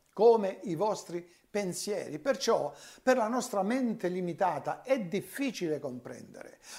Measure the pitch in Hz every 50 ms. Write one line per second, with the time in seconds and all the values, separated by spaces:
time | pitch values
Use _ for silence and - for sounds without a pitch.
0 | _ _ _ - 214 233 226 220 196 190 190 - 320 208 160 151 202 220 185 -
1 | - - 170 175 175 - - _ _ _ - 202 202 180 170 - - 208 202 175
2 | - 127 147 156 - 277 247 - - 226 220 - 143 147 - - - - - -
3 | - 262 254 254 214 214 247 247 247 - - 202 185 208 247 269 254 226 202 -
4 | - 175 180 185 180 175 160 - 196 175 156 139 - 151 160 - - 247 269 262
5 | 196 165 208 185 - - - - 277 262 - - 180 156 151 135 - 131 127 120
6 | - - - - - - - - - - - - - - -